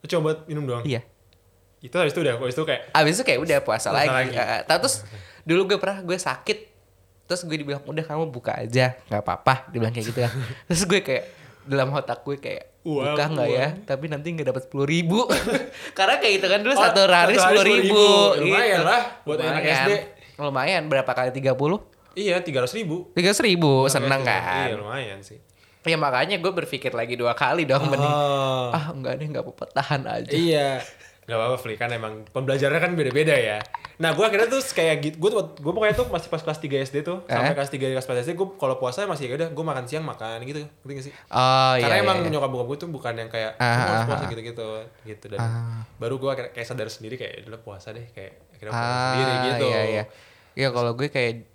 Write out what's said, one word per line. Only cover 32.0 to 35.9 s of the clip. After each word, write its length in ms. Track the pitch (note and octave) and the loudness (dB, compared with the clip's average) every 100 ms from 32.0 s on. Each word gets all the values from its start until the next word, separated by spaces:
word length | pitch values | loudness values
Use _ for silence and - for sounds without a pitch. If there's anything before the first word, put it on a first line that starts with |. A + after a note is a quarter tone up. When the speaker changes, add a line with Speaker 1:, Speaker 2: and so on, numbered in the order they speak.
| G#2+ G#2+ G#2+ | -6 -10 -10
Speaker 1:
pembelajarannya 540 | - C3 C3+ C#3 D#3 | -6 -2 2 2 2
kan 120 | F3 | 0
beda-beda 400 | F3 C3+ B2+ D#3 | 0 0 2 4
ya. 320 | C#3+ A2+ G#2 - - - - | 4 2 -2 -6 -12 -14 -4
Nah, 160 | D#3+ | -2
gue 80 | D3+ | 2
akhirnya 220 | G#3+ G3 A3+ | 2 4 2
tuh 140 | C4+ C4 | 0 -2
kayak 300 | - E3 D#3 | 0 2 2
gitu, 160 | D3 D#3+ | -2 -2
gue 140 | F3+ | 0
tuh, 100 | G#3+ D#3+ | 0 -4
gue 180 | - D3 | -6 -4
pokoknya 220 | F#3 G#3+ | 0 2